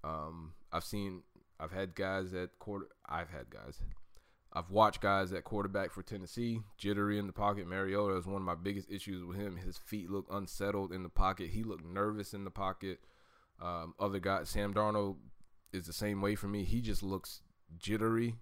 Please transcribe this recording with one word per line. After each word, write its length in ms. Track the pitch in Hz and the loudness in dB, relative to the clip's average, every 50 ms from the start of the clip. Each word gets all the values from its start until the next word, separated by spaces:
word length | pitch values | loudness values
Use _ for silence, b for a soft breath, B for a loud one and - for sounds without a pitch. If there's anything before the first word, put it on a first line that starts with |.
Um, 520 | - 78 80 78 76 80 82 82 80 80 80 - - - | -4 -4 -4 -4 -6 -6 -8 -10 -12 -12 -14 -16 -12 -4
I've 120 | 80 85 - | -4 -4 -4
seen, 380 | - - 107 101 98 92 90 - _ _ - _ _ _ - | -2 -4 -4 -4 -4 -6 -8 -14 _ _ -20 _ _ _ -10
I've 120 | 78 80 | -8 -6
had 220 | 95 95 98 92 82 | -2 -4 -4 -4 -2
guys 400 | - 95 95 95 95 92 92 92 | -2 -2 0 0 -2 -2 -2 -4
at 240 | 90 90 90 - _ | -4 -6 -6 -8 _
quarter-, 300 | - 104 101 98 - - - _ _ - | -8 -6 -6 -6 -6 -10 -14 _ _ -6
I've 220 | - 82 85 - | -4 -4 -4 -6
had 200 | - 67 60 - | -8 -12 -12 -12
guys. 300 | - - - - - - - - - - b b b b b b b b b b | -14 -14 -14 -12 -6 -4 -4 -4 -4 -8 b b b b b b b b b b
I've 180 | - - 85 87 | -6 -6 -4 2
watched 320 | 98 107 110 104 - - | 8 8 8 8 8 4
guys 300 | - 101 98 98 95 90 | 4 4 6 6 4 2
at 120 | 95 87 - | -2 -4 -4
quarterback 480 | - 110 104 98 98 98 98 95 - | -2 0 0 0 2 2 0 0 0
for 100 | - 98 | -4 -8
Tennessee, 600 | 92 - 113 98 92 - - 120 120 117 113 113 107 - - - | -8 -8 -8 -8 -8 -6 -4 -2 0 0 0 -2 -4 -8 -12 -4
jittery 400 | - 101 104 101 101 104 104 104 | 0 2 2 4 4 4 2 0
in 80 | 101 | 0
the 60 | 98 | -2
pocket. 360 | 90 - 101 104 101 101 90 87 | -2 2 2 2 2 2 -4 -2
Mariota 480 | 92 98 98 95 98 101 104 101 95 | 0 0 0 2 2 2 4 4 2
is 100 | 92 85 | 0 0
one 100 | 95 98 | -2 -4
of 60 | 98 | -2
my 120 | 95 90 85 | 0 -2 -2
biggest 360 | 80 87 98 101 98 92 - | 0 -2 -2 -2 -2 -4 -6
issues 320 | 101 95 - 101 95 90 | -8 -8 -6 -6 -6 -6
with 140 | 87 87 90 | -6 -6 -4
him. 200 | 101 104 101 92 | -4 -4 -4 -4
His 200 | 87 87 90 87 | -4 -4 -4 -4
feet 340 | - - - 107 107 90 87 | -4 -8 -6 -6 -6 -4 -2
look 160 | 98 98 - - | -2 -2 -2 -2
unsettled 600 | 95 101 95 - - - 98 101 101 101 98 87 | -4 -4 -4 -4 -2 0 0 2 2 2 0 0
in 100 | 87 95 92 | -2 -6 -6
the 40 | 85 | 2
pocket. 400 | - - 95 95 95 - 90 82 | 6 6 6 6 4 2 -2 -2
He 120 | 104 107 | -2 -2
looked 220 | 113 113 95 82 80 | -2 -2 -4 -8 -8
nervous 480 | 85 90 98 101 107 107 107 98 - - | -6 0 2 2 2 2 -2 -6 -6 -8
in 80 | 101 98 | -8 -8
the 60 | 95 | -8
pocket. 500 | - 101 98 95 92 - - 95 90 - b b b b b b b b b b b - | -4 -2 -2 -2 -2 -2 -6 -6 -6 -6 b b b b b b b b b b b -8
Um, 340 | 85 87 87 85 82 85 82 - | -4 -4 -2 -2 -4 -6 -4 0
other 200 | 98 101 98 98 | 0 2 2 2
guys, 300 | 87 95 98 90 78 - | 2 2 2 2 0 0
Sam 220 | - 104 104 101 | 0 0 0 2
Darnold 440 | 98 107 107 107 104 104 101 98 95 - - - - - - - - - _ - | 4 4 4 6 4 4 2 2 -2 -4 -10 -16 -16 -16 -18 -20 -20 -20 _ -8
is 140 | - 92 82 | -8 -8 -6
the 60 | 85 | -6
same 280 | 85 - 107 104 104 98 | -4 -2 0 0 2 2
way 140 | 98 101 107 | 2 2 2
for 120 | 101 101 | 2 0
me. 180 | 98 104 104 95 | -2 0 0 4
He 160 | - 117 120 | 4 4 4
just 220 | 120 110 104 - | 4 4 4 4
looks 400 | 101 95 95 92 - - - - - - _ _ _ - 82 85 | 4 2 -2 -2 -4 -8 -14 -14 -18 -20 _ _ _ -18 -16 -8
jittery 580 | - 101 110 107 110 113 113 113 120 120 117 117 | -2 0 2 2 4 4 4 4 2 2 -2 -6